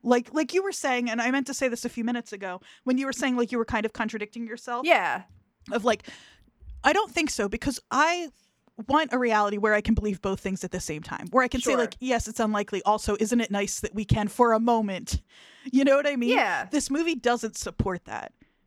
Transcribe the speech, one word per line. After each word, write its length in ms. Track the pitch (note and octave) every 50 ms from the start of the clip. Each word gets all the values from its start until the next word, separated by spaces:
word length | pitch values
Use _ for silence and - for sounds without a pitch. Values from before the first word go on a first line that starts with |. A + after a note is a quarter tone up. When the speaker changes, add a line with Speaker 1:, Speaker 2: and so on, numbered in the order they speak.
Speaker 1:
like, 320 | - A#3+ B3 B3 A#3+ - -
like 180 | D4+ D#4 -
you 100 | - F#4+
were 80 | F#4+ G4
saying, 360 | - - - C#4 B3 B3 A#3+ A#3+
and 140 | A3 A#3+
I 80 | A#3 B3+
meant 160 | C4 C#4 B3+
to 80 | - C4
say 140 | - C4+ B3+
this 180 | A#3 - -
a 20 | A#3+
few 160 | - A#3+ A3+
minutes 300 | A#3+ A#3+ A#3 A#3 - G#3
ago, 260 | G3 G3 F#3 F3+ F#3 - - - - -
when 140 | B3+ B3+ B3+
you 80 | C4+
were 80 | C4+ B3+
saying, 240 | - C#4+ C4 B3 B3
like, 120 | A#3+ A3+
you 60 | B3
were 80 | A#3 A3+
kind 220 | - - G#3+ G#3+
of 80 | A3 -
contradicting 520 | - A3+ A3 - G#3+ G#3 G#3 - A#3+ A#3
yourself. 380 | A3 A3+ A#3 - B3 A#3+ A#3+ C#4
Speaker 2:
Yeah. 380 | E4+ D#4+ A#3+ F3+ D#3 - F#3+ - _ - _ _ _ _ _ - -
Speaker 1:
Of, 140 | G#3 A#3 G3+
like, 200 | A#3+ G#3+ - - - - - - - - _ _ _ _ _ - - - - -
I 80 | C#4+
don't 180 | D#4+ G4+ A4 -
think 200 | - E4+ D#4+ -
so, 180 | - - G3+ G3
because 320 | G#3+ A#3 - C#4+ A#3+ - - -
I 380 | - C4 D4+ E4 F4 F4 E4+ C#4+ - _ _ _ _ _ _ _ _ - A3
want 260 | - C4+ D#4 D#4+ -
a 60 | - B3+
reality 380 | B3 A#3 A3 G#3+ G#3 G3+ G#3
where 180 | G3+ G#3 G#3+ G#3+
I 60 | G#3+
can 140 | G#3+ - A3+
believe 260 | - G#3 G#3+ G3 -
both 160 | - F#3+ F#3+ -
things 240 | - G3 G3 - -
at 60 | F3
the 80 | - F3+
same 220 | - - D3+ D3+
time, 240 | - - - - - -
where 100 | - C4
I 60 | B3+ B3
can 120 | - B3
say, 120 | - B3
Speaker 2:
Sure. 80 | C4+ B3
Speaker 1:
like, 160 | A#3 A3 - -
"Yes, 300 | B3+ B3+ C4 - - G#3+
it's 100 | A3 -
unlikely. 420 | A3+ G#3+ G#3+ G#3 G3+ - G3+ F#3 -
Also, 320 | G3+ G#3+ G3+ - G#3+ G3+ G3+
isn't 220 | A3 G3 A#3+ A#3
it 100 | A3+ G#3
nice 300 | G3+ G3+ G3+ - - -
that 120 | - -
we 120 | - G#3+ G#3
can, 240 | - - A3 G#3 G3+
for 240 | - - A#3+ A#3
a 80 | A3+ A3
moment?" 600 | A3+ A#3+ A#3 A3+ G#3+ G3 F#3+ E3+ - - - - - _ - - - - - - - C4+
You 120 | - C4 C#4
know 120 | C#4 C4+
what 100 | C#4+ D4
I 80 | C#4+ C#4+
mean? 140 | B3 A#3+ A#3+
Speaker 2:
Yeah. 360 | B3+ G#4 A#3+ G3 E3+ C3+ A2+ F#3
Speaker 1:
This 180 | - C#4+ - -
movie 280 | C4+ D#4 E4 E4+ E4
doesn't 400 | A#3+ - A#3+ A#3+ A#3 - A3 -
support 480 | - - F#3+ - - - G3 F#3 F3 -
that 280 | - A2 - - - _ _ _ _ _ _ _